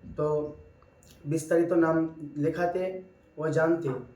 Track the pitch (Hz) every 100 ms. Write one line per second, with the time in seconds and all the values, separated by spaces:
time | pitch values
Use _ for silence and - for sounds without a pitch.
0 | - - 151 151 147 - - - - _
1 | - - 143 160 - 170 170 175 160 160
2 | 160 - 143 147 151 175 175 185 185 190
3 | - - _ - 156 147 165 170 139 127
4 | -